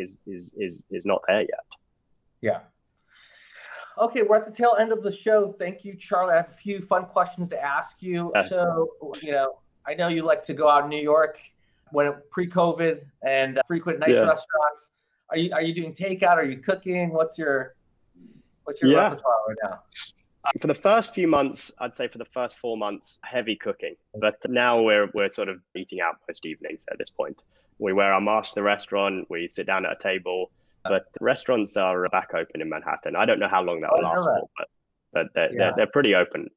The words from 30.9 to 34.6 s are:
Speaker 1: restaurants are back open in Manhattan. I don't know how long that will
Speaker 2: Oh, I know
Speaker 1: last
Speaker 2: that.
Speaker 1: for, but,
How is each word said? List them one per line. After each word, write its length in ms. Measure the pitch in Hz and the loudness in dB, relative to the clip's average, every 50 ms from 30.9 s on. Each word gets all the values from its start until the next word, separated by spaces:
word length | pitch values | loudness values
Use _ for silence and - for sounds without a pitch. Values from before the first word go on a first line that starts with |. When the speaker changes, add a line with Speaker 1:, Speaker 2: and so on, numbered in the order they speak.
| 98 95 - _ - - | -2 -2 -2 _ -10 -4
Speaker 1:
restaurants 560 | - 120 127 - - - 127 113 104 98 - | 0 0 0 0 0 0 0 0 0 -2 -2
are 320 | 104 95 92 92 90 90 87 | 0 0 0 0 0 -2 0
back 260 | - 92 - - - | 0 -2 -2 -2 -4
open 260 | 82 82 - - 76 | -6 -6 -6 -6 -8
in 80 | 80 78 | -8 -6
Manhattan. 460 | 76 76 - 76 - - - 85 76 | -6 -6 -6 -6 -6 -6 -6 -6 -2
I 100 | 90 107 | 0 2
don't 140 | 120 110 90 | 2 2 2
know 100 | 101 95 | 2 2
how 140 | 95 92 90 | 2 2 2
long 180 | 87 87 80 | 0 -2 -2
that 120 | 78 - - | 0 2 2
will 120 | - - | 2 2
Speaker 2:
Oh, 40 | 82 | 2
I 60 | 82 | 0
know 60 | 180 | 0
Speaker 1:
last 40 | 175 | 0
Speaker 2:
that. 140 | 156 117 95 | 0 0 0
Speaker 1:
for, 80 | - - - | -2 -6 -10
but, 100 | - | -12